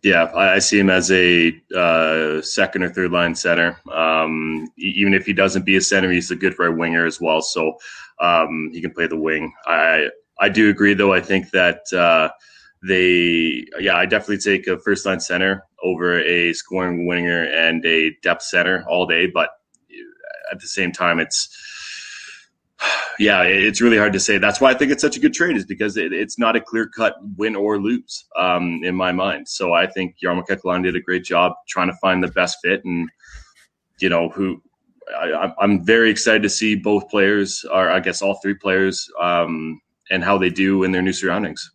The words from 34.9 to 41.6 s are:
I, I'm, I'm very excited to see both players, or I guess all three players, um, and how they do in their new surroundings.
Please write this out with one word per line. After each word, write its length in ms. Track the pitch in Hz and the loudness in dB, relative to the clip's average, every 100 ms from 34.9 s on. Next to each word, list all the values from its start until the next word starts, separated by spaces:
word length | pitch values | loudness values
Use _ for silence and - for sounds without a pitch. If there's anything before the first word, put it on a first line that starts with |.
| _ - - | _ -14 -8
I, 180 | 85 | -4
I'm, 200 | 78 90 - | -4 -4 -2
I'm 260 | 101 98 85 | 0 2 4
very 240 | 113 113 | 4 4
excited 320 | 104 - 110 | 2 2 2
to 60 | 104 | 2
see 260 | - 110 104 | -2 -2 -2
both 340 | 104 104 101 | 0 -2 0
players, 560 | 107 98 104 98 - - | 0 2 2 -2 -6 -2
or 180 | 92 92 | 0 2
I 100 | 92 | 0
guess 220 | 90 87 | 0 -4
all 140 | 98 98 | -4 -4
three 180 | 98 98 | -4 -4
players, 540 | 101 95 95 87 - - | -2 0 0 -2 -10 -4
um, 600 | 87 87 82 82 80 80 _ _ _ | 0 0 0 -4 -8 -12 _ _ _
and 140 | 92 | -4
how 140 | 87 101 | 0 2
they 120 | 92 | 2
do 340 | 90 95 98 | 0 0 2
in 80 | 92 | 2
their 100 | 92 | 0
new 120 | 92 | -2
surroundings. 580 | 92 95 90 104 78 | -2 -2 -2 -4 -10